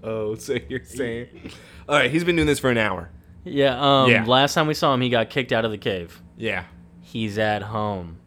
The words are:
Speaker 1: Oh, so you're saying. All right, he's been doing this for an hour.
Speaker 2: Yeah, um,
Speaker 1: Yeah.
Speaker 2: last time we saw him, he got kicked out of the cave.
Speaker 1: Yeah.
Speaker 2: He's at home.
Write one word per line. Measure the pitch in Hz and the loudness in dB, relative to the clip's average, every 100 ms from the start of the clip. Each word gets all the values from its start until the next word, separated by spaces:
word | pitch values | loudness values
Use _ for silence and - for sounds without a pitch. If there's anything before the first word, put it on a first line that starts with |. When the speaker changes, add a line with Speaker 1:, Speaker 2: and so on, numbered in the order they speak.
Speaker 1:
Oh, | 113 110 107 110 | -6 -6 -4 -6
so | - 123 - | -4 -6 -4
you're | 127 | -10
saying. | - 123 120 117 120 - - - - - - | -10 -8 -6 -6 -12 -16 -18 -18 -20 -20 -2
All | 143 | 2
right, | 123 | 2
he's | 156 175 | 2 2
been | 170 | 2
doing | 151 | 2
this | 139 | 2
for | 131 | 2
an | 117 | 2
hour. | 107 92 85 - - - 180 | 0 -2 -8 -16 -20 -20 -8
Speaker 2:
Yeah, | 147 139 123 139 139 | 0 2 2 4 4
um, | 131 | 6
Speaker 1:
Yeah. | 113 110 | 4 4
Speaker 2:
last | 127 143 | 4 4
time | - 156 | 2 0
we | |
saw | 151 160 | 0 0
him, | 127 | 2
he | 127 | 2
got | 120 110 | 0 0
kicked | - 120 | -4 -2
out | 120 | 0
of | 113 | -2
the | 104 | -4
cave. | 117 95 85 - - - | -4 -4 -8 -16 -20 -10
Speaker 1:
Yeah. | 110 98 90 - - - | -6 -6 -8 -18 -20 -20
Speaker 2:
He's | - 117 110 101 | -14 -6 -4 -2
at | 107 107 | 0 -2
home. | 107 110 107 101 87 82 | -4 -4 -4 -4 -8 -14